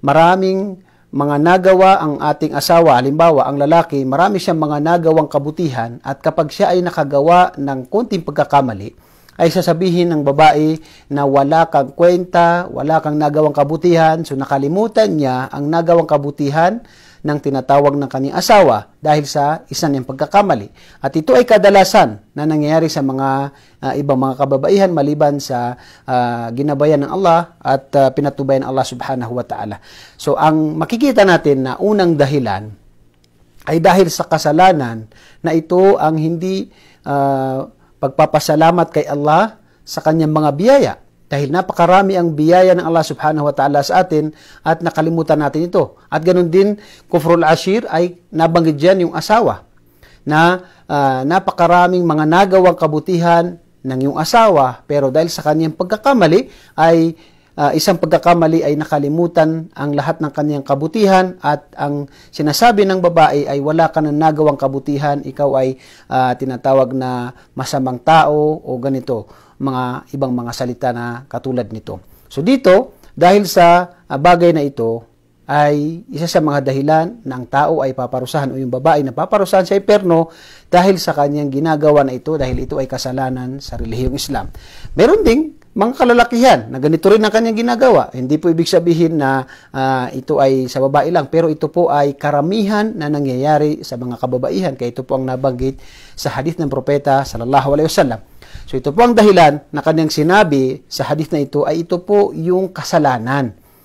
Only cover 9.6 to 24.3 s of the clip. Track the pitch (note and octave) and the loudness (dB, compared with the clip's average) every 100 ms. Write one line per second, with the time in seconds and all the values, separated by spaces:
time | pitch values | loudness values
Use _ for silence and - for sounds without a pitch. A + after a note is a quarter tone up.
9.6 | E3+ E3 F#3 F3 F3 D#3 C#3 C#3+ D#3 D3 | 0 0 0 0 0 0 0 4 4 4
10.6 | D#3 D#3+ - _ - C#3+ C#3 C#3 C#3 D#3+ | 0 -4 -10 _ -8 -4 0 2 2 2
11.6 | E3 D3 C3+ - F3 F3+ F3+ E3+ E3+ F3 | 2 0 -2 2 2 2 0 0 2 0
12.6 | F3+ - D3 D#3 D#3 D3+ D3 D3+ D#3 C#3+ | -4 -6 -2 0 0 -2 0 2 0 0
13.6 | C#3+ D#3+ F3 E3 D#3+ D#3+ D#3+ C3+ C3+ C#3 | -2 0 2 4 4 0 -4 -6 -4 -2
14.6 | C#3+ F#3 A3 A3+ G#3+ D#3 C3+ B2+ C3+ C#3+ | -2 -2 -2 0 0 0 -2 -2 -6 -6
15.6 | D3 E3 E3+ E3+ D#3+ D3 C#3+ D3 C#3+ D#3 | -4 -2 2 2 2 -2 -2 -4 -2 0
16.6 | F3 A#3 - _ - _ D3 D3 C#3+ C3+ | 0 0 -12 _ -20 _ -6 -4 -4 -4
17.6 | B2+ C#3+ C#3+ C#3+ C3+ C3 C#3 F#3+ G#3 G#3 | 2 2 2 0 -6 -4 -4 -4 2 4
18.6 | D3+ G#2+ - _ D#3 D3+ C#3 D3+ C#3+ D#3+ | 4 2 -4 _ 0 0 0 -2 -2 -2
19.6 | - - D#3 C#3 B2 C3+ D3+ G3+ G3+ A#2+ | -8 -6 -2 -4 -6 -8 -2 0 0 -2
20.6 | G2+ _ - _ C#3 E3 D#3+ B3 A#3+ G#3+ | -6 _ -20 _ -6 -4 0 2 4 4
21.6 | G3 G3 F#3 G#3 C#3 G#2 _ C#3+ D#3 D3+ | 6 6 6 4 2 -2 _ -6 -4 -2
22.6 | D3 D#3+ D#3+ D#3 C3+ C3 C3+ C3+ C#3 - | 0 0 0 -2 -4 -2 -2 -2 -6 -12
23.6 | _ - C3+ C3+ C#3+ C3 C3+ | _ -12 -8 -6 -2 0 0